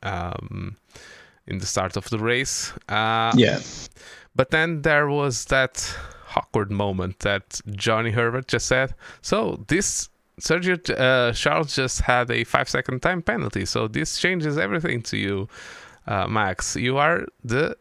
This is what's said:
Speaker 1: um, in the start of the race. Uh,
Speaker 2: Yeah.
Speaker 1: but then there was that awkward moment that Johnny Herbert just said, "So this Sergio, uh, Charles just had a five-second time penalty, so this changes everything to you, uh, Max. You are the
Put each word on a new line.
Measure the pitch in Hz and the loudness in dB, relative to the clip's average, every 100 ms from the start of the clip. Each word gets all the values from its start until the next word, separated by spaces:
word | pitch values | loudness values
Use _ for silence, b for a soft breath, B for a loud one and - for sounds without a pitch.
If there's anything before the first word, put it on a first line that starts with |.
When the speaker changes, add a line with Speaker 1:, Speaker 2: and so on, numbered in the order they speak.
Speaker 1:
um, | 101 95 90 90 98 98 95 104 _ B B B B B - | -4 -4 -4 -6 -8 -8 -8 -10 _ B B B B B -8
in | 95 | -6
the | 98 | -2
start | - 95 101 | -2 -2 -2
of | - | -4
the | 113 | -2
race. | 110 120 135 - - - - | 2 0 0 -4 -6 -10 -4
Uh, | 104 110 113 113 117 | 0 2 2 4 6
Speaker 2:
Yeah. | 113 - - - - B B B B | 6 4 -4 -14 -16 B B B B
Speaker 1:
but | - 131 | 0 2
then | 160 160 165 | 4 2 2
there | 151 147 147 | 4 4 4
was | 143 143 120 - | 2 0 0 0
that | 135 131 - - - B B - | 2 2 -2 -8 -8 B B -4
awkward | - - 113 101 | -2 0 -2 0
moment | 101 101 95 90 98 | 0 0 0 -4 -2
that | 104 101 - - - | -2 -2 -4 -12 -8
Johnny | 101 117 110 113 | -4 0 2 2
Herbert | 107 120 123 127 | 2 0 0 -2
just | 120 - | -2 2
said, | 127 131 - B B | 2 2 -4 B B
"So | - 196 220 - 104 | -2 0 0 -4 0
this | 165 208 - - _ _ - | 2 2 -2 -6 _ _ -10
Sergio, | - 165 180 180 - 123 | 0 0 2 0 0 2
uh, | 127 131 120 | 4 4 4
Charles | 113 - 156 151 | 2 2 2 0
just | - 131 - | 0 -2 0
had | - 123 123 | 2 4 4
a | 117 | 0
five-second | 117 135 127 139 - 127 | 2 0 0 -2 -4 -2
time | 165 180 | 0 0
penalty, | - 226 117 104 131 | -2 -2 -2 -4 -2
so | 117 113 | -2 -2
this | 113 156 - | -2 -4 0
changes | 175 185 151 147 | 0 0 0 0
everything | 190 190 165 120 | 0 0 -2 -4
to | 113 104 | -2 -4
you, | 101 98 101 B B B B B - | -2 -2 -4 B B B B B -4
uh, | 101 90 | -2 0
Max. | 110 101 92 - - | 0 0 -2 -4 -2
You | 120 135 | 0 2
are | 147 175 - _ | 2 2 -4 _
the | 123 120 160 - | -2 0 0 -4